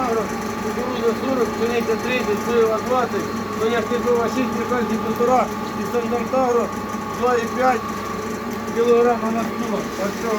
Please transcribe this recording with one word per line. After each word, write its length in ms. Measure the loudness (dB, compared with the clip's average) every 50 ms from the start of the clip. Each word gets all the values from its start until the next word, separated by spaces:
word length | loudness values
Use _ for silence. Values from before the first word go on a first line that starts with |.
| 0
Агро. 180 | 0 0 0 0 -2 -2 -4 -4 -4 -4 -4 -4
Кукурудза 480 | -4 -2 -2 -2 -2 -2 0 0 0 0 0
сорок, 260 | 0 -2 0 0 0 0 0
пшениця 420 | 0 0 0 0 0 0 0 0 -2 0
тридцять, 380 | -2 -2 0 0 0 0 0 0 2
соєва 300 | 4 4 4 4 2 0 0 0
двадцять, 400 | 2 2 2 0 0 -2 -2 -2 -4 -4 -4 -4 -2 0
соняшникова 640 | 0 2 2 2 0 0 0 0 2 2 2 2 2 2 0
шість, 200 | 0 0 0 0
трикольці 400 | -2 -2 0 0 0 0 0 0 0 0
півтора 420 | -2 0 0 2 4 4 4 2 0 -2 -4 -6 -6 -4 -4
і 40 | -4 -2
стандарт 440 | -2 -2 -2 0 -2 -2 -2 0 0
Агро 320 | 2 2 2 2 2 0 0 -2 -6 -6 -6 -6 -6 -6 -6 -4 -2
два 160 | 0 2 2
і 100 | 2 0 0 0
п'ять 300 | 2 2 2 2 2 0 -4 -6 -6 -6 -6 -6 -6 -4 -4 -6 -6 -6 -6 -6 -6 -6 -2 0
кілограма 540 | 2 4 6 6 6 6 6 4 2 0 0 0 0
на 60 | -2 -2
сто. 280 | -4 -4 -4 -2 -2 -2 -4 -4 -4 -4
Так 120 | -4 -4 -4 -4
що 80 | -2 -2 0